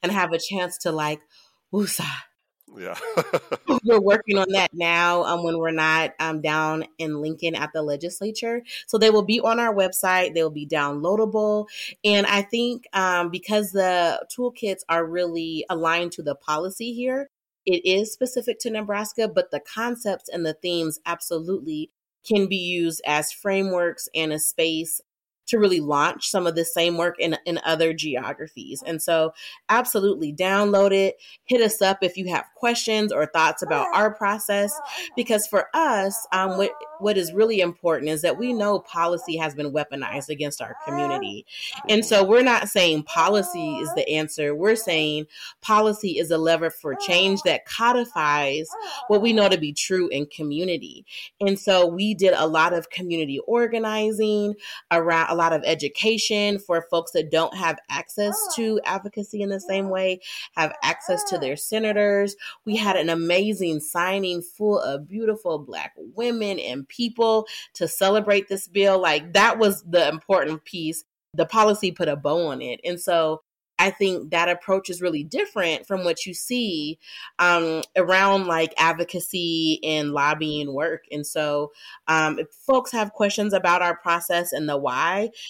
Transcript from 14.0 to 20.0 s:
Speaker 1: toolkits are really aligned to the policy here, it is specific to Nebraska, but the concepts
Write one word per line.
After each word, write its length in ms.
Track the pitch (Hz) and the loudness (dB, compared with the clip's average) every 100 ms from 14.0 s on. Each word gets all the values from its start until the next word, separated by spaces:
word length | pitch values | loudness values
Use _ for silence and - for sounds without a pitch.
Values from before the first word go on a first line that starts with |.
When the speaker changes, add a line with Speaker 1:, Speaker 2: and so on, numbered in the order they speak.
| 170 - - - | 2 0 -6 -4
Speaker 1:
toolkits 440 | 247 247 208 190 - | -4 -2 -4 -4 -2
are 160 | 165 165 | 0 0
really 580 | 175 175 165 165 160 - | -2 -2 -2 -4 -6 -4
aligned 420 | 170 165 170 175 | -2 0 0 -2
to 100 | 175 | -6
the 120 | 147 | -6
policy 580 | 139 - 151 185 - 233 | -6 -2 -2 -4 -6 -8
here, 380 | 233 254 262 277 _ _ _ | -4 -4 -4 -6 _ _ _
it 220 | - 180 185 | -2 0 2
is 260 | 190 220 | 2 0
specific 460 | - 254 247 233 - | -4 -4 -2 -4 -6
to 100 | 233 | -6
Nebraska, 560 | 214 208 202 214 - 220 | -6 -4 -4 -4 -2 0
but 240 | 180 180 | 0 -2
the 100 | 143 | -6
concepts 680 | - 214 240 240 | -8 -6 -4 -4